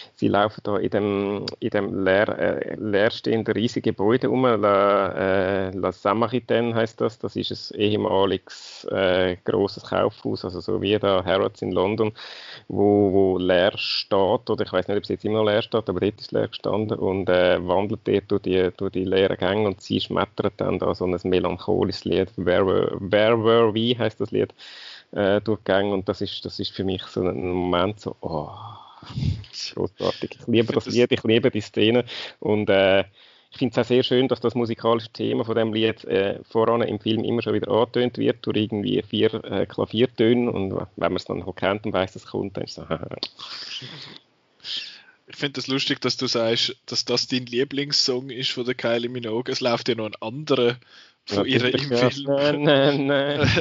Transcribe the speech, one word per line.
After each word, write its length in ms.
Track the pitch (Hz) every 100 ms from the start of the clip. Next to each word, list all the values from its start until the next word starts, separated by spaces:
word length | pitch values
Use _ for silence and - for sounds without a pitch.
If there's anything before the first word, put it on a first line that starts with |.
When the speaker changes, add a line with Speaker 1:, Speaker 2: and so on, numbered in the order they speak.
| - -
Speaker 1:
sie 120 | 113
laufen 340 | 101 107 -
da 140 | 104 101
in 120 | 98
dem, 540 | 104 104 101 101 101 98 -
in 100 | 117
dem 320 | 104 98 98
leer, 260 | 92 95 - -
äh, 360 | 95 - - -
leerstehenden 800 | 107 98 110 - - 113 110
riesigen 300 | 104 117 - 110
Gebäude 360 | 107 101 127 123
rum. 160 | 120 127
La, 640 | 107 101 98 101 101 95 - 95 98 95 98 95
äh, 20 |
La 200 | 95 92
Samaritaine 840 | - 101 107 113 123 113 117 117
heisst 280 | 113 113 -
das. 180 | 117 -
Das 160 | - 104
ist 160 | - 110 -
ein 60 | -
ehemaliges, 1080 | 104 104 101 95 98 95 - - - - -
äh, 460 | 95 95 92 92 90
grosses 400 | - 107 98 -
Kaufhaus, 640 | - 95 107 - 113 104 92
also 160 | 90
so 200 | - 98
wie 160 | 98 104
da 260 | 98 92 90
Harrods 360 | 95 104 -
in 100 | 101
London, 400 | 92 92 110 110 - - - - - -
wo, 440 | 101 104 101 101
wo 260 | 95 95 90
leer 360 | 92 90 98 -
steht. 720 | - - - 98 95 123 -
Oder 160 | 104 101
ich 60 |
weiss 160 | 92 90
nicht, 100 | 101
ob 60 |
es 60 | -
jetzt 160 | 98 104
immer 140 | 110
noch 80 | 107
leer 100 | 104
steht, 260 | - 113 104
aber 100 | 90
dort 220 | 98 104
ist 100 | -
leer 160 | 110 107
gestanden. 500 | - - 104 107 113
Und, 280 | 98 95 92
äh, 300 | 90 90 87 90
wandelt 340 | 90 101 113 -
dort 260 | 101 101
durch 100 | 101
die, 260 | 92 92 90 -
durch 140 | 95
die 100 | 92
leeren 340 | 95 95 95 92
Gänge 300 | 90 104 104
und 140 | 95
sie 180 | - 101
schmettert 540 | - 95 98 - 98 -
dann 220 | 95 92
da 160 | - 95
so 100 | 92
ein 140 | 87 92
melancholisches 800 | 90 90 87 - 92 95 - 92
Lied. 240 | 87 95 -
Where 280 | 90 92 95
Were, 320 | 95 82 90
Where 420 | 104 104 110 117
Were 300 | 110 117 113 107
We 220 | 117 117
heisst 220 | 110 -
das 100 | 107
Lied, 220 | 107 104 - - - - - -
äh, 300 | - 98 101
durch 180 | 101 104
die 60 | -
Gänge. 200 | 98 101
Und 140 | 98 98
das 140 | 95
ist, 240 | 101 - 98
das 120 | -
ist 120 | 98
für 140 | - 95
mich 180 | 92
so 160 | - 98
ein 280 | 90 107 90
Moment 500 | 90 90 87 95 107
so, 160 | - -
oh, 260 | - 80 80 101 110 104 - - - - - - - - -
grossartig. 640 | - 92 - 95 - - -
Ich 80 | -
liebe 140 | 117
Speaker 2:
Ich 40 | 113
find 80 | 117
Speaker 1:
das 80 | -
Speaker 2:
das 80 |
Speaker 1:
Lied, 180 | 110 120
ich 120 | 127
liebe 280 | 113 113 127
die 100 | 107
Szene. 440 | - - 107 120 120 - - -
Und, 300 | - 107 104
äh, 320 | 98 98 98 95 _ - _ _
ich 80 | -
finde 120 | 123
es 40 | 131 120
auch 20 |
sehr 160 | 123
schön, 240 | 127 127 131
dass 140 | 120
das 120 | 120 120
musikalische 540 | 113 113 113 117 113
Thema 320 | - 113 127 117
von 100 | 113
dem 180 | 113
Lied, 300 | 110 110 113 -
äh, 340 | 98 98 -
voran 380 | - 113 113 117
im 180 | 117 104
Film 240 | 113 110
immer 180 | - 117
schon 120 | 104
wieder 160 | 107 101
angetönt 460 | 107 120 123 123 117
wird 280 | 113 - -
durch 120 | 107
irgendwie 440 | 104 107 101 101
vier, 300 | - 107 110 113 -
äh, 200 | 98 98
Klaviertöne. 840 | - 101 110 123 - 113 120 120
Und 200 | 92 95
wenn 140 | 95 - -
man 180 | 85 90
es 100 | -
dann 200 | 95 90
halt 100 | -
kennt 300 | 95 104 107
und 80 |
weiss, 200 | 95 92
dass 100 | -
es 60 | -
kommt, 280 | 101 98 98
dann 60 | -
ist 120 | -
es 100 | -
so, 80 | -
<laughs> 880 | - - - - - - - - 127 143 - - _ _ _ _ - - - - - _ -
Speaker 2:
Ich 100 | -
finde 220 | 143 135
es 60 | 131
das 80 |
lustig, 260 | 135 - 135
dass 160 | 123 -
du 100 | 127
sagst, 480 | 120 113 117 - - -
dass 180 | 120 -
das 220 | 123 127
dein 200 | 127 123
Lieblingssong 800 | 120 139 139 143 143 - 127 135
ist 220 | 123 127
von 120 | 131 120
der 100 | 123
Kylie 340 | 117 117 120
Minogue. 420 | 127 117 113 127
Es 80 | 127
läuft 280 | 127 117 131
ja 60 | 113
noch 100 | 107
ein 100 | -
anderer 560 | 110 131 151 127 120 123 - - - _ -
von 220 | 101 127
ihr 160 | 123
Speaker 1:
Natürlich, 200 | 127 127
Speaker 2:
im 80 | 139
Speaker 1:
ja. 180 | 120 123
Speaker 2:
Film. 140 | 131 139
Speaker 1:
Nein, 340 | 139 147 143
nein, 420 | 147 139 143 139 139
nein, 320 | 143 143 143
Speaker 2:
<laughs> 80 | 143 175